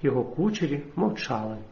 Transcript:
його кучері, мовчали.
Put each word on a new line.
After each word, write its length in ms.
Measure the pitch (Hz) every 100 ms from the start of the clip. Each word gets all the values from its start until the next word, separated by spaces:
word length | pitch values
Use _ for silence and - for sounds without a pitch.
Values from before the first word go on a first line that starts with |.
його 220 | 139 127
кучері, 600 | 117 - 202 208 160 143 - -
мовчали. 640 | 208 - - 120 110 107 101